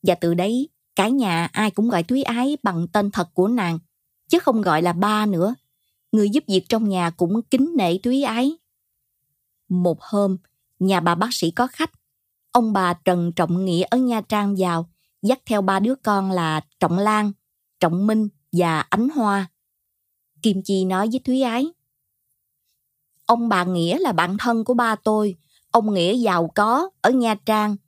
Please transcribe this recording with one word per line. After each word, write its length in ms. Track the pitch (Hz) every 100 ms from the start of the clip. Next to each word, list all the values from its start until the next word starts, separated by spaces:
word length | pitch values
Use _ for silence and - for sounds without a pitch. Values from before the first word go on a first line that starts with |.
Và 120 | 185 175
từ 180 | 170
đấy, 360 | 175 190 240 285 _ _ -
cả 120 | 202
nhà 380 | 269 214 170 170
ai 260 | - 214
cũng 180 | 202 226
gọi 140 | 190
Thúy 200 | 170 254
Ái 340 | 277 233 262 294
bằng 240 | - 170 170
tên 240 | 214 202
thật 220 | 214 165
của 140 | - 190
nàng, 320 | 240 180 165 _ _ _ _ _
chứ 100 | 339
không 220 | 320 226
gọi 200 | 190 160
là 120 | 175
ba 320 | 170 202 214 214
nữa. 300 | 175 190 254 _ _ _ _ _
Người 180 | 220 208
giúp 140 | 240 -
việc 180 | 190 -
trong 200 | 226 220
nhà 200 | 185 170
cũng 320 | 165 170 214 -
kính 220 | 254 285 339
nể 200 | 180 185
Thúy 260 | 240 262
Ái. 340 | 269 226 269 330 _ _ _ _ _ _ _ _ _ _ _
Một 320 | 180 175 156
hôm, 360 | - 202 202 190 _ _ _ _
nhà 200 | 185 190
bà 160 | 170 175
bác 180 | 220
sĩ 180 | - 165
có 160 | 170 254
khách. 240 | - 320 _ _ _ _ _ _
Ông 220 | 247 226
bà 200 | 202 185
Trần 380 | 175 - 180 170
Trọng 340 | 170 165 175 190
Nghĩa 180 | 170
ở 140 | 185 254
Nha 240 | 254 226
Trang 340 | 196 214 202 196
vào, 320 | 185 165 170 _ _ _
dắt 180 | 202 254 -
theo 160 | 214
ba 180 | 190 190
đứa 160 | 214 269
con 360 | - 202 190
là 300 | 185 160 156 - _
Trọng 200 | 165 175
Lan, 320 | 208 214 208 196 _ _ _ _
Trọng 280 | 170 170 208
Minh 200 | 220 208 _ _
và 280 | 170 170 160
Ánh 300 | - - 247
Hoa. 420 | 302 214 196 185 _ _ _ _ _ _ _ _ _
Kim 200 | 226 190
Chi 220 | 190 196 190
nói 220 | 185 214
với 80 | 254
Thúy 220 | 254 254
Ái: 260 | 254 226 302 _ _ _ _ _ _ _ _ _ _ _ _ _ _ _ -
"Ông 240 | 233 233
bà 140 | 196
Nghĩa 360 | 180 180 170 247
là 120 | 359
bạn 260 | 175 175 196
thân 260 | 240 226
của 100 | 214
ba 220 | 226 233 214
tôi. 400 | - 214 208 180 _ _ _
Ông 220 | 233 214
Nghĩa 200 | 196 170
giàu 380 | 247 226 180 165 -
có 340 | 214 254 381 _
ở 100 | 214
Nha 240 | 254 233 208
Trang. 400 | - 214 214 202